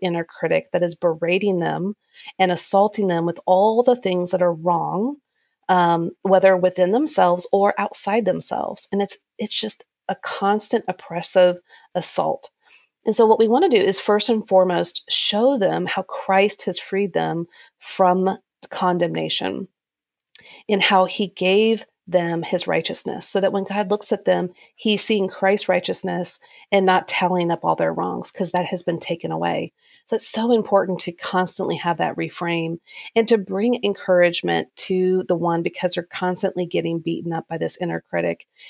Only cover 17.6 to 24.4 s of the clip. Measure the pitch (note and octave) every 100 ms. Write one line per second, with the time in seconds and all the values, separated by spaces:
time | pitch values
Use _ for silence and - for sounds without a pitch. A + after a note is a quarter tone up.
17.6 | - _ - - F#3 F#3 F#3 G3 _ _
18.6 | - - F#3 F3 E3+ D#3+ D#3+ - F#3 -
19.6 | F#3+ _ _ _ _ _ _ - - -
20.6 | - G3+ - G3 F#3 - G3 - F3+ G3
21.6 | A3 A3+ - _ - F3+ E3+ E3+ E3 F3+
22.6 | - E3 E3 F3 - - - G3+ F#3+ G3
23.6 | F#3+ G3 G3+ G#3 - G#3 - F3+